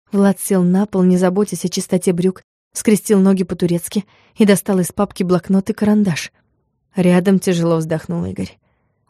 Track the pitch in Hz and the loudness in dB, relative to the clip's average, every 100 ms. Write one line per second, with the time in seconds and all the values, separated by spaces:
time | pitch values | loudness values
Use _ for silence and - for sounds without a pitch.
0 | _ 196 196 190 - 190 180 185 208 190 | _ 0 2 0 -2 0 2 2 0 0
1 | 185 180 185 185 208 170 180 190 - 185 | 2 4 2 0 -4 -4 -6 -6 -4 -2
2 | 190 175 185 185 _ _ _ - - 208 | 0 0 -2 -4 _ _ _ -4 0 0
3 | - 202 190 190 175 180 175 170 - 208 | 2 2 4 2 -2 -4 -2 -2 -4 -8
4 | - _ _ - 208 190 - 190 170 - | -8 _ _ 0 2 2 0 -2 -2 -4
5 | 202 - 180 175 - 190 190 214 214 214 | -6 -4 -2 -2 0 -2 -2 -2 0 2
6 | 202 151 - _ _ _ _ _ _ - | 2 -2 -8 _ _ _ _ _ _ 0
7 | 180 180 190 190 190 175 170 165 160 156 | 2 2 2 0 0 -2 0 -2 -2 -6
8 | - 170 180 185 190 _ _ _ _ _ | -6 -8 -8 -8 -12 _ _ _ _ _